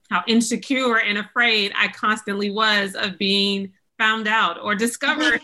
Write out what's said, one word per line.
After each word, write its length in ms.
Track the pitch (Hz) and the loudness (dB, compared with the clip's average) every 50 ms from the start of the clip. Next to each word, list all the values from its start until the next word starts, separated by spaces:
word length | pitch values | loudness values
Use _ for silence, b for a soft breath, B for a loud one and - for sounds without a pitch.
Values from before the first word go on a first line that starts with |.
| _ _ | _ _
How 140 | 202 180 - | -2 -2 2
insecure 680 | 233 226 233 226 - 240 190 - - 269 262 262 247 226 220 | 4 2 2 4 2 -2 -6 -2 -2 -2 0 0 2 2 0
and 180 | 214 208 202 | 0 0 -2
afraid 540 | 208 208 196 _ 247 240 233 220 214 196 202 - | -4 -6 -4 _ 0 2 2 2 2 0 -2 0
I 100 | - 208 | -2 -2
constantly 640 | 190 - - - 214 214 214 - 208 196 196 208 202 | -2 -2 -2 -2 -2 -2 -2 -2 -4 -4 -2 -2 -2
was 420 | 196 220 220 214 208 202 196 196 196 | 0 0 2 2 2 2 0 -2 -4
of 220 | - - 202 185 | -6 -6 -6 -4
being 540 | - 202 196 196 202 196 202 196 196 196 190 - _ _ _ _ | -2 0 2 2 2 2 0 0 -2 -6 -8 -14 _ _ _ _
found 300 | - 226 220 220 220 214 | 0 0 0 2 0 0
out 320 | 214 220 226 202 170 170 - | 0 2 2 2 0 -2 -4
or 140 | - 208 208 | -4 -4 -2
discovered. 640 | 196 226 233 - - 285 277 311 302 311 302 277 - | 0 0 -2 -2 -2 -2 -2 0 2 2 0 0 0